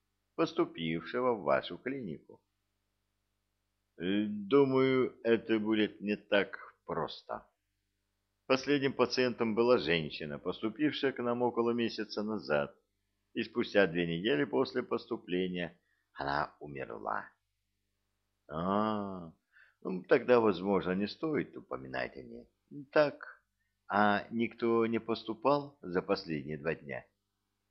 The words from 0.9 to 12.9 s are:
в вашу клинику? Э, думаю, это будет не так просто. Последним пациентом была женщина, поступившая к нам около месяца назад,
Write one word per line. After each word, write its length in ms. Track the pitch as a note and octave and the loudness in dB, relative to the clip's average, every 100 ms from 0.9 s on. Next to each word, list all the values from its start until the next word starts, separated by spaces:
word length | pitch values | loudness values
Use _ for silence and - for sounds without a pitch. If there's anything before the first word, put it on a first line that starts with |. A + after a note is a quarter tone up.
| E2 - B2 B2+ | -2 -2 -2 0
в 80 | A2+ | 0
вашу 360 | C#2+ C2+ - F2 | 2 2 2 -8
клинику? 640 | B2+ C#3 G#2 C#2 - - _ _ _ _ _ _ _ _ _ _ _ _ _ _ _ - | -8 -6 -8 -10 -14 -20 _ _ _ _ _ _ _ _ _ _ _ _ _ _ _ -6
Э, 260 | F2 G2+ G#2+ | -2 0 0
думаю, 880 | G#2 G2+ C#3 C3+ C3 C3 C3 A#2+ - | -4 2 4 4 4 4 4 0 -2
это 340 | A2+ A#2 - A2+ | 0 0 2 0
будет 420 | G#2 G#2+ G#2 - | 2 2 2 -2
не 160 | G2+ G2+ | -4 -4
так 420 | - G2+ F#2+ - - - - | 2 2 2 -4 -18 -20 -8
просто. 600 | E3+ - - - A2 - _ _ _ _ _ _ _ _ _ - | -6 -6 -8 -12 -12 -12 _ _ _ _ _ _ _ _ _ 0
Последним 460 | C3 C3+ C#3+ C3+ | 0 2 0 0
пациентом 640 | - B2 - B2+ A2 A2+ | 2 0 2 0 2 0
была 240 | A2 A#2+ A#2+ | 2 6 4
женщина, 600 | D#2 E2+ D2+ - D#2 D2 | 4 0 0 -6 -8 -8
поступившая 760 | F2+ F2+ A2 A2 D3+ C3+ C3+ | -8 -4 -6 0 -2 0 -2
к 100 | C3 | -2
нам 200 | A#2+ A#2+ | -2 0
около 280 | B2 A2+ A#2 | 0 2 2
месяца 520 | A#2 A#2 G#2+ G#2+ - | 2 0 -2 -4 -4
назад, 500 | G#2 G#2+ C2+ D2 C#2+ - _ | -2 -4 0 2 2 -6 _